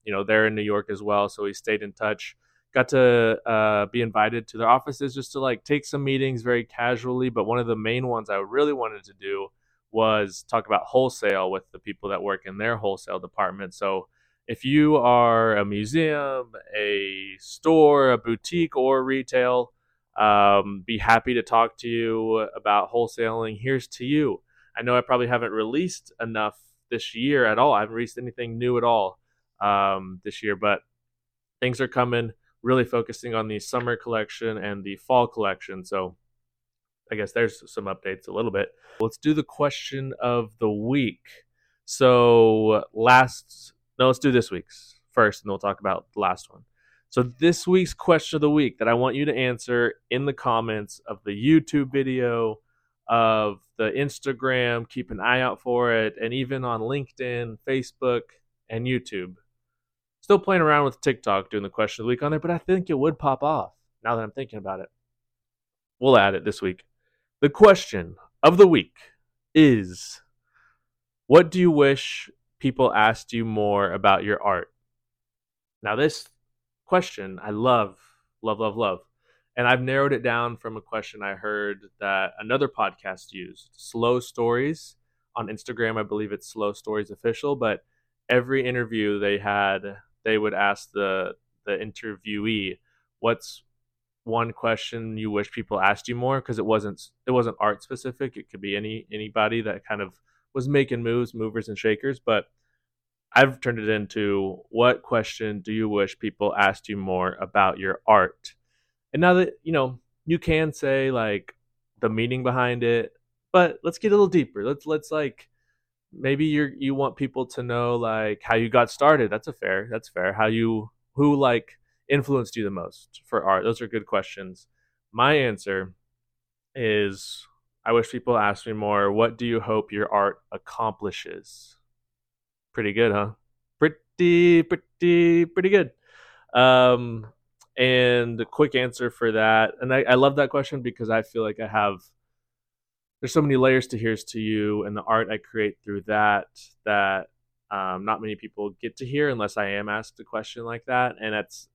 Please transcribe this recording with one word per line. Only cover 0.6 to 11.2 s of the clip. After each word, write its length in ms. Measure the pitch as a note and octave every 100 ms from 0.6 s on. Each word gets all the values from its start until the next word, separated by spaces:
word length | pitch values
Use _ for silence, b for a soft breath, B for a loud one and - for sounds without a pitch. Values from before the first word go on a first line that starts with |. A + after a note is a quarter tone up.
York 260 | G#2 G#2 G2+
as 140 | G2+
well, 260 | G#2 G2+ G2+
so 140 | -
we 100 | G2+
stayed 300 | G2 - G#2+
in 100 | G#2
touch. 440 | - G#2+ G#2+ - - _ _ _
Got 180 | C3 B2+
to, 500 | C3+ B2 A#2+ A2+ A2+
uh, 420 | - A2 G#2+ G#2 G2+
be 140 | A#2+
invited 460 | A#2 G#2+ G#2+ A#2 A2+
to 100 | A2
their 100 | A2+
offices 440 | C3 D3 C3 C#3
just 200 | C3 B2
to, 80 | C#3
like, 240 | C3 A#2
take 200 | - D3
some 200 | - C#3+
meetings 380 | C#3 C3+ C3 B2
very 200 | A#2+ A#2+
casually, 640 | A#2+ - A#2+ A#2+ B2+ B2+ B2+
but 140 | A2+
one 160 | G#2 A#2+
of 80 | A#2
the 80 |
main 320 | A2 A2 B2 B2+
ones 240 | A2+ G#2+
I 60 | G2
really 360 | G2 B2 D3
wanted 300 | C#3 A2+ G#2
to 80 | G2
do 340 | G2 G2 G2 G2 _ _ _ _
was 540 | A2 A2 G#2+ G2+ F#2 -
talk 200 | A#2 G#2+
about 180 | G2+
wholesale 640 | - B2+ C3 -